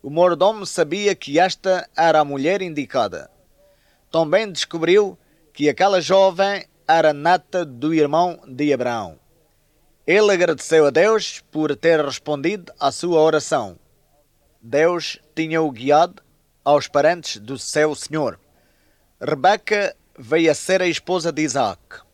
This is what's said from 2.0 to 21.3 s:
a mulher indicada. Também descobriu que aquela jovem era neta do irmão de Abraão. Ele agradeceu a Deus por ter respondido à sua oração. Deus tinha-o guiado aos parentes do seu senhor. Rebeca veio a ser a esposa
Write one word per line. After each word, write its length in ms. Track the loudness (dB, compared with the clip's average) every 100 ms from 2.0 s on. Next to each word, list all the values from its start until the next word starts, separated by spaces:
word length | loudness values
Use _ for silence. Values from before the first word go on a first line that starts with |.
| 2 4
a 60 | 0
mulher 360 | -2 -2 -2
indicada. 680 | -4 -8 -6 -4 -4 -6 -16 _ _ _ _ _ _ _ _
Também 380 | -2 2 0 0
descobriu 680 | -8 -8 -4 2 2 2 -6 _ _ _
que 160 | -2 -2
aquela 320 | 2 2 2
jovem 680 | 2 4 4 2 -2 -2 -10 _ 0
era 240 | 4 4
neta 540 | 2 0 0 _ -6 -6
do 280 | -6 -2
irmão 460 | 0 2 2 0 -4 -16
de 240 | -6 -2
Abraão. 480 | 0 -2 -6 -10 -16 _ _ _ _ _ _ _ _ 0
Ele 260 | 2 4
agradeceu 540 | 2 0 -2 2 4 4
a 40 |
Deus 540 | 4 2 2 -2 -14 _
por 240 | -4 -4 0
ter 240 | 2 2
respondido 720 | 0 -6 -6 -4 -4 -6 -12 -4
à 120 | -4
sua 280 | -2 0 4
oração. 580 | 4 2 0 -4 -4 -14 _ _ _ _ _ _ _ _
Deus 580 | -4 2 2 0 -8 -12 _ -8
tinha-o 340 | -4 -2 -2
guiado 500 | -4 2 2 2 -4 _ _ _ _
aos 240 | 0 0 0
parentes 520 | 0 0 0 -8 -12
do 180 | -12 -12
seu 360 | -6 -2 -2 -2
senhor. 440 | -8 -4 -6 -8 _ _ _ _ _ _ _ _
Rebeca 760 | -6 0 2 2 -2 -2 -2 -8 _ -20
veio 340 | -2 2 2
a 20 |
ser 280 | 0 0 0
a 60 | 0
esposa 440 | -2 -4 -4 -2